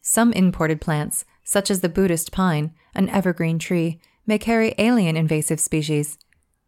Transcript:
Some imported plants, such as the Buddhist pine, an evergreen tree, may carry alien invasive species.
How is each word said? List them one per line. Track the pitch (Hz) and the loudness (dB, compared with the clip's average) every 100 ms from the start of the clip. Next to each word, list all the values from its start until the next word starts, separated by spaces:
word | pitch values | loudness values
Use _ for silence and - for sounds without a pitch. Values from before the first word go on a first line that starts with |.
Some | - - 240 | 0 2 2
imported | 220 185 - 160 156 | 4 2 2 0 0
plants, | - 151 151 - - _ | -2 -4 -2 -8 -10 _
such | - 202 196 | -2 0 0
as | 190 | -2
the | 180 | 0
Buddhist | 165 190 165 - | 0 0 0 -4
pine, | - 190 151 156 - _ | -2 0 0 -4 -8 _
an | - 190 | -4 -2
evergreen | 196 185 175 165 165 | 0 -2 -2 -2 -2
tree, | - 180 165 160 _ _ - | -2 -2 -2 -4 _ _ -2
may | 214 | -2
carry | 226 233 220 - | 2 2 0 2
alien | 214 247 175 160 | 2 4 2 2
invasive | 160 156 151 156 | 0 0 0 -2
species. | - 160 151 151 147 - _ _ _ _ | -2 -2 0 -2 -2 -8 _ _ _ _